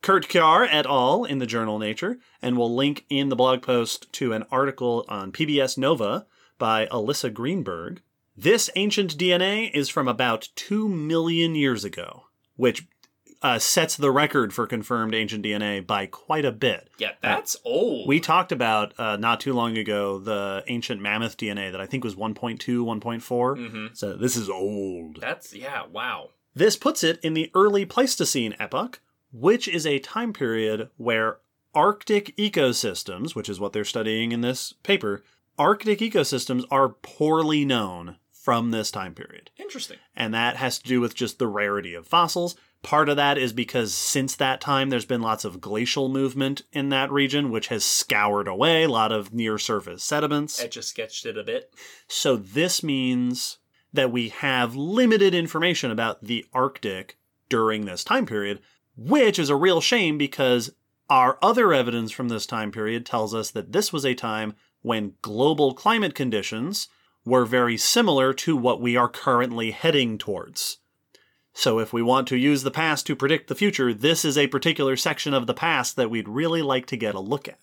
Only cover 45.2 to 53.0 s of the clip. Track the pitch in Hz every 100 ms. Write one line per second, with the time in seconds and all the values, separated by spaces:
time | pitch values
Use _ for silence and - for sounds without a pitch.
45.2 | 113 110 107 90 98 107 120 - 131 135
46.2 | 135 127 135 139 - 151 139 139 135 143
47.2 | 139 143 143 113 - 113 - - - 104
48.2 | 104 101 101 95 147 160 160 117 110 110
49.2 | 98 117 113 107 - 107 90 90 - 147
50.2 | 151 147 147 - 120 123 104 - - -
51.2 | 117 104 104 120 - _ - - _ -
52.2 | 156 123 95 110 175 - 160 135